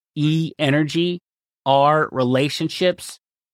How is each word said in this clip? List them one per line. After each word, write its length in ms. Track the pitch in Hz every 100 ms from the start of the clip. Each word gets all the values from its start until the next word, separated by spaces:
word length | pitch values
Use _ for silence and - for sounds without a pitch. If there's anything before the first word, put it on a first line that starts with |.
| _ 151
E, 380 | 151 160 160 -
energy, 640 | 143 147 151 160 175 175 _ _ _ _ 135
R, 440 | 139 143 156 151
relationships, 1080 | 131 123 127 143 - 160 - 180 175 - - _ _ _